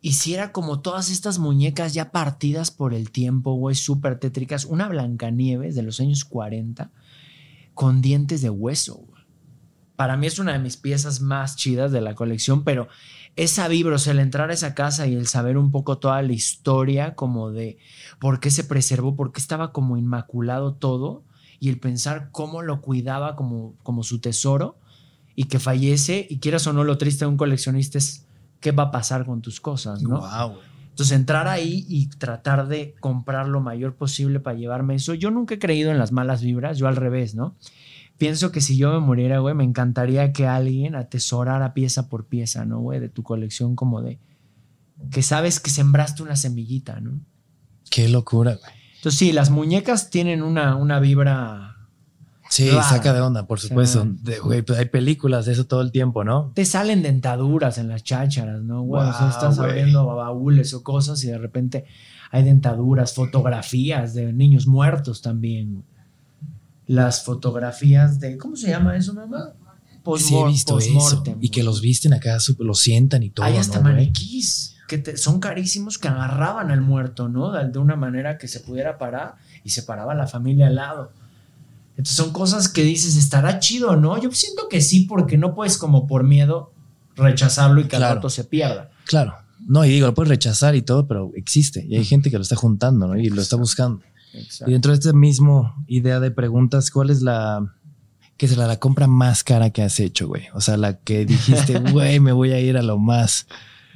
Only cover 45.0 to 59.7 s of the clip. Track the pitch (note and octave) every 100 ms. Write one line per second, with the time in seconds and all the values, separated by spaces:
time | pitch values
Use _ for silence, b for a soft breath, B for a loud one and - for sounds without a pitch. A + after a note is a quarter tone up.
45 | C3+ C3+ C3 D3 E3+ E3+ - C#3+ C#3+ C#3
46 | C#3+ D3 D#3 C#3+ C#3 A#2+ A2+ C3 C3 A2
47 | A2 C#3 - _ _ _ _ _ - -
48 | A2+ A#2+ A2 A#2 A#2 A2 B B B B
49 | D#3 C#3+ F3+ D#3 C#3+ C#3+ D#3 F3+ G3+ A#3
50 | - F3+ F3 E3+ D#3 D#3+ D3 C3+ C#3+ C#3+
51 | C#3 C#3 C#3 C3+ A#2+ G#2+ G2 A2 - _
52 | _ _ - _ - - C3+ C3+ C#3+ B2+
53 | C#3 B2+ B2+ A#2+ G2+ A2 G#2 B2 B2 B2
54 | A2 F#2+ A#2 A2 G#2+ A#2+ A2+ A#2+ B2 B2+
55 | B2+ D3+ C#3 B2 A2 B2 B2+ B2+ B2+ B2
56 | B2+ A2+ G#2 B2+ D3 A#2+ F#3+ F#3+ G#3 G#3+
57 | D#3 C3+ B2+ B2 C3+ D#3 C#3 A#2 A2+ A2+
58 | - B2+ C#3 C#3 A2+ G#2+ A2 A#2+ B2 C#3
59 | C3+ B2 C3 C3 D3 C#3 B2